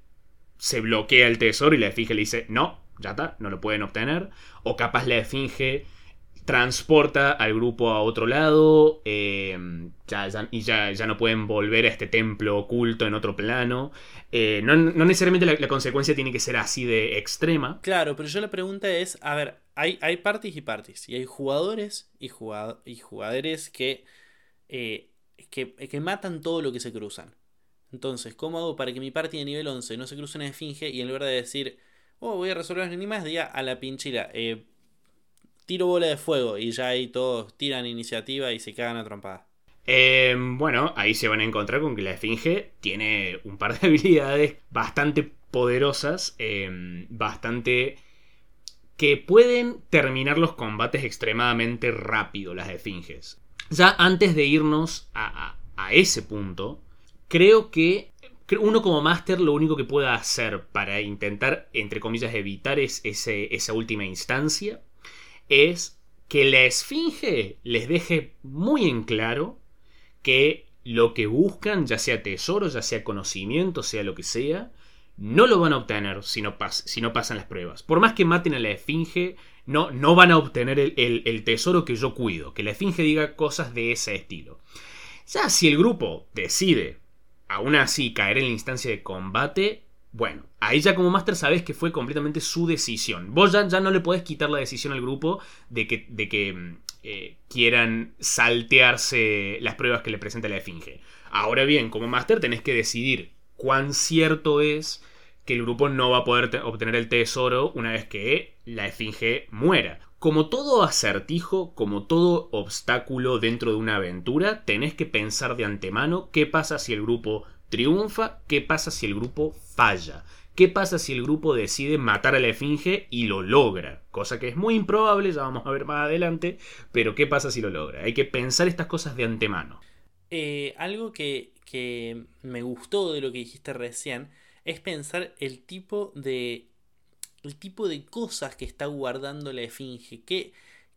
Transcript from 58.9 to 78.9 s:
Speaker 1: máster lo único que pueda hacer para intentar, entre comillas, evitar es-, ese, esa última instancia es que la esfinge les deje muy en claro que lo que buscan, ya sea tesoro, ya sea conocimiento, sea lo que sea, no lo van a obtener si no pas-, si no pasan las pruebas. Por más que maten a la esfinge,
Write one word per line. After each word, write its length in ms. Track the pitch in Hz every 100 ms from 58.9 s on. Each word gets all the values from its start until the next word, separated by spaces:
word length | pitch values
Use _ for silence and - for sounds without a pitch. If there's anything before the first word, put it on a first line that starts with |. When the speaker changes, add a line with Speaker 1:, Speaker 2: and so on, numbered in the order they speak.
| 156
Speaker 1:
máster 380 | 151 170 - 185
lo 140 | 165
único 220 | 147 156 151
que 80 |
pueda 320 | 120 139 131 117
hacer 500 | - - 113 98 -
para 340 | 107 98 101
intentar, 680 | 104 101 104 101 131 160 -
entre 260 | - 104 107
comillas, 340 | 113 117 117
evitar 460 | 113 101 98 131 139
es-, 220 | 135 -
ese, 500 | 110 104 117 104 104 123
esa 180 | -
última 320 | 110 113 107 98
instancia 760 | 92 - 131 151 - 202 - - - - - - - -
es 500 | 139 151 175 - - - - -
que 180 | 147 135
la 180 | 131
esfinge 960 | 127 - - 294 330 - 262 143 98 -
les 240 | - 117 120
deje 480 | 170 170 165 131 -
muy 460 | 135 139 208 294 180
en 140 | 120
claro 560 | 110 110 117 131 175 - - - - - - -
que 460 | - 131 147 151 - -
lo 300 | 127 117 117
que 140 | 117 104
buscan, 580 | 117 196 - 208 196 127
ya 120 | 113
sea 260 | - 120
tesoro, 440 | 101 95 - 196 190
ya 140 | 123
sea 220 | - 113
conocimiento, 800 | - 101 92 95 98 143 185 165
sea 200 | 113 110
lo 120 | 101 90
que 80 |
sea, 480 | 92 113 139 175 240 - - - - -
no 300 | 104 139 240
lo 120 | 202
van 140 | 165
a 40 | 135
obtener 460 | 113 107 101 95
si 180 | 101 113
no 160 | 104 -
pas-, 260 | 98 - -
si 160 | -
no 120 | 117
pasan 240 | 117 110 110
las 80 | -
pruebas. 380 | 98 87 -
Por 160 | - 160
más 140 | 226
que 120 | 226 175
maten 280 | 170 170
a 60 | 135
la 100 | 110
esfinge, 640 | 101 -